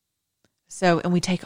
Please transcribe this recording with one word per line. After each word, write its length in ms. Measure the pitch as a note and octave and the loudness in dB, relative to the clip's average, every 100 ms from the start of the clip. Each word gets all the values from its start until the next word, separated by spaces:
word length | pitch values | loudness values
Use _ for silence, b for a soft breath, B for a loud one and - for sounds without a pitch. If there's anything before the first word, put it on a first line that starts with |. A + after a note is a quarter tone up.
| _ _ _ _ _ _ _ | _ _ _ _ _ _ _
So, 320 | - F#3 E3 | -2 2 2
and 120 | F3+ | 2
we 80 | F3+ | 0
take 220 | F3+ F3+ | 0 -4